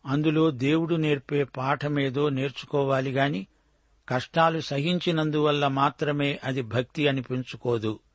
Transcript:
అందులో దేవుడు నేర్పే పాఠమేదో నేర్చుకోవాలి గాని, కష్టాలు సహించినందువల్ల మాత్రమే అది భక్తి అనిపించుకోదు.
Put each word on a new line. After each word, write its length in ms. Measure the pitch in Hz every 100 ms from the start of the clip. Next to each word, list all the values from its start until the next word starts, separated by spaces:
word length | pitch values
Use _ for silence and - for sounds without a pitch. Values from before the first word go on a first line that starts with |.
| 131
అందులో 460 | 143 156 156 160
దేవుడు 440 | 127 135 160 165 170
నేర్పే 480 | 156 143 - 143
పాఠమేదో 840 | 135 - 131 143 147 143 135 127 147
నేర్చుకోవాలి 840 | 135 139 - - 147 135 135 135
గాని, 360 | 131 139 180 196 _ _ _ _ _ -
కష్టాలు 500 | 127 - 170 165 165
సహించినందువల్ల 1080 | 143 139 156 180 180 160 156 151 147 143 143
మాత్రమే 720 | 135 143 - 147 147 143 139
అది 180 | 127 131
భక్తి 460 | 113 117 123 - 143
అనిపించుకోదు. 920 | 135 120 127 127 120 127 117 107 107 _